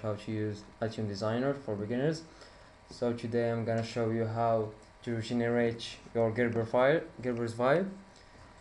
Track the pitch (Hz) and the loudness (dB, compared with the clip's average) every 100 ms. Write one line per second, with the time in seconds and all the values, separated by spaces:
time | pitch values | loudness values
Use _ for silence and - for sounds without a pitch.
0 | 110 104 - 107 107 101 - - 110 113 | -6 -6 -4 -4 -4 -6 -12 -6 -6 -4
1 | 104 98 107 117 135 139 - 101 104 123 | -6 -2 -2 0 0 -2 -4 -4 -2 0
2 | 147 156 - - - - - - - - | 0 -2 -8 -20 -20 -20 -20 -20 -18 -4
3 | 120 117 113 120 117 117 113 113 113 123 | -2 -2 -2 0 0 0 0 0 0 0
4 | 113 113 113 113 117 113 107 - - - | 0 2 0 2 2 2 0 -6 -20 -12
5 | - 117 113 120 117 120 117 117 - - | -4 -4 0 0 2 4 2 0 -8 -12
6 | - 117 113 110 120 113 113 123 131 165 | -6 0 2 4 2 2 2 4 6 4
7 | - - 123 117 117 110 123 156 196 - | 0 -8 -4 -2 -2 2 4 4 2 -6
8 | - - - - - - | -18 -20 -20 -20 -20 -20